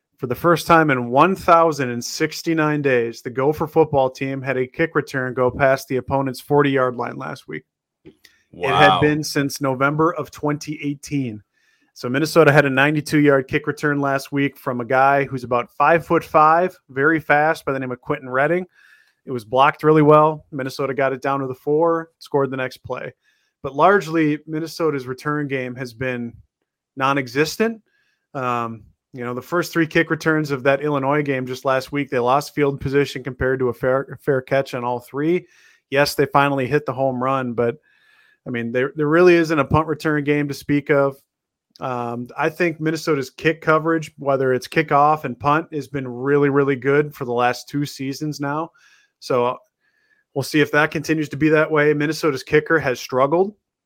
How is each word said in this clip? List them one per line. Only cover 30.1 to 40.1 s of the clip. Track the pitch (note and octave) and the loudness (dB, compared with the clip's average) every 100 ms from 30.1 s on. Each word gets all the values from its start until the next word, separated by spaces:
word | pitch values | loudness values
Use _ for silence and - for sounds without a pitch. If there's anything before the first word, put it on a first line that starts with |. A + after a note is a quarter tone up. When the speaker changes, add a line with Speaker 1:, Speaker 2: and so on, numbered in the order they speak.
Speaker 1:
returns | D#3+ D#3+ D#3 D3 | -2 0 0 0
of | C#3 | -2
that | C3 C#3+ | 0 0
Illinois | D3 C#3+ C3+ D3 | 0 -2 0 0
game | C#3+ C3 B2+ | 0 -4 -6
just | B2+ C#3 | -6 -2
last | C3 C3 | -2 -2
week, | C#3+ C#3 | -6 -4
they | C3 | -2
lost | A#2+ C#3 C#3+ | 2 0 0
field | - C#3+ C#3 | -2 -2 -2
position | C#3 C#3 C#3 C3+ | 0 0 0 -4
compared | B2+ B2+ C3 C3 | -10 -4 -2 0
to | B2 | -2
a | |
fair, | A#2 C3 C3 C3+ | -2 0 0 -2
a | C3+ | -6
fair | - C3+ | -2 -2
catch | B2+ C#3 C3+ | 0 -2 -2
on | C3 | -4
all | A#2+ B2 | -6 -6
three. | - C3 D#3 F3+ F3 _ _ _ _ | -8 -4 -2 -2 -4 _ _ _ _
Yes, | C3+ C#3+ | 2 2
they | - C#3 | 2 2
finally | C#3+ C#3+ C#3 B2+ | 4 2 2 0
hit | D3 D3 | -2 -2
the | |
home | B2+ C3+ B2+ | -2 -2 -2
run, | B2+ C3+ B2+ | -2 -2 -2
but, | A#2 A#2+ - _ _ _ _ _ _ - | -2 -2 -2 _ _ _ _ _ _ -10
I | |
mean, | A#2+ A#2 | -6 -4
there, | B2 C3+ D#3 | -2 -2 -2
there | D3 | 2
really | E3 F3+ E3+ | 6 6 6
isn't | D#3+ D#3+ | 4 0
a | C3 | 2
punt | D3+ D#3+ | 0 0
return | D3+ D#3+ | -4 -2